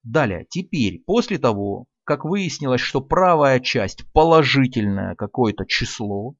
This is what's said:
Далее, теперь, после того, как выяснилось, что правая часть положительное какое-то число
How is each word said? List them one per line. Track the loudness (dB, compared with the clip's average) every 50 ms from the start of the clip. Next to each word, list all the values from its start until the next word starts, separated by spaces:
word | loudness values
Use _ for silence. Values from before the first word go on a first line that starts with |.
Далее, | _ -2 0 0 0 0 -2 -6 -10 _
теперь, | -8 -8 -6 _ -2 0 0 0 -2 -6 _
после | 0 0 0 0 0 -4 0
того, | 0 0 0 0 -4 -6 -6 -8 -10 _ _ _ _
как | -4 -4 -4 -2
выяснилось, | -4 -4 -2 -2 -4 -6 -4 -2 -2 0 0
что | -2 -2 -4 -4
правая | -2 0 0 2 4 4 4 4 4 4 4 2
часть | 0 -2 -2 -2 -2 -4 -6 -12 -18 0
положительное | _ 4 6 8 6 6 6 4 4 2 2 2 2 0 0 0 -2 -2 -4 -6 -6
какое-то | -8 -8 -6 -2 0 0 0 0 -2 -6
число | -4 -4 -4 -4 -6 -6 -8 -6 -6 -6 -6 -8 -10 -14 _